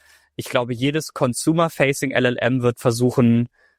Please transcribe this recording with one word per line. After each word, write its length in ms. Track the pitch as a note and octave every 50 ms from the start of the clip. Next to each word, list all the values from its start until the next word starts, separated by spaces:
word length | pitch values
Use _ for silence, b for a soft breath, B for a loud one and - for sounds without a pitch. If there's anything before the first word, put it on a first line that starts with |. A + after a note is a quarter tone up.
| b b b b b b b
ich 100 | b -
glaube, 300 | - - B2+ B2 A#2+ B2+
jedes 400 | A2+ C3 C#3+ C#3+ D#3 - - -
Consumer-Facing 960 | - C#3+ B2 A#2 - - D#3 E3 E3+ E3 D#3+ - - C#3+ C3+ C#3 - D3 C3
L 140 | - A#2+ C#3+
L 120 | B2+ B2
M 240 | - - A#2+ C3 B2+
wird 180 | A#2+ A#2+ B2 -
versuchen, 720 | - B2+ A2+ A#2 B2+ B2 - - B2 A#2 A#2 A#2 A#2+ - _ _ _ _ _